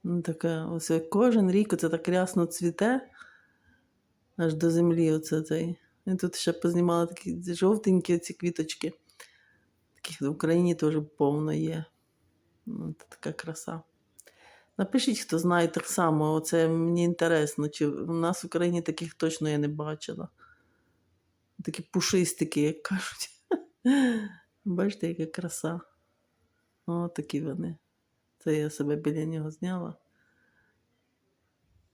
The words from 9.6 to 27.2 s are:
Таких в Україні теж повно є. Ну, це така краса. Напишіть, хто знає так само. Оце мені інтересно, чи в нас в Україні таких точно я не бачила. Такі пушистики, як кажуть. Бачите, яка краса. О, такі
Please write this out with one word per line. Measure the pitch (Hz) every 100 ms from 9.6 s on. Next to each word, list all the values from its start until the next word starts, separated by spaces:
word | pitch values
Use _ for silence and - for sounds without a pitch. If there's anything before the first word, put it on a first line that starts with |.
| _ _ _ _
Таких | - 160
в | 139
Україні | 151 160 170 175 165
теж | 151 151 151 -
повно | 143 147 156
є. | 156 160 160 160 _ _ _ _ _ _ _ -
Ну, | - 165 156
це | -
така | - 156
краса. | 156 165 160 - 165 - _ _ - - _ - - _ -
Напишіть, | 190 254 247 214
хто | - 160
знає | 175 175 165
так | 165 -
само. | - 165 151 156
Оце | 156 156 170 160
мені | 165 165 170
інтересно, | 175 170 165 160 151 - 147
чи | - 147
в | - 170
нас | 165 170 175
в | 170
Україні | 165 175 175
таких | 165 156 165
точно | - 160 160 156
я | 147
не | 147
бачила. | 151 151 156 - - 175 _ - _ _ _ _ _ _ _ _ _ _ -
Такі | 170 165
пушистики, | - 180 - 190 170 - 160 147
як | 147 160
кажуть. | - 185 - - - - - 370 - _ 247 277 254 226 208 175 _ _ 202
Бачите, | 175 202 202 170
яка | 170 160
краса. | 180 175 - 156 170 - _ _ _ _ _ _ _ _ _ -
О, | 170 175
такі | 175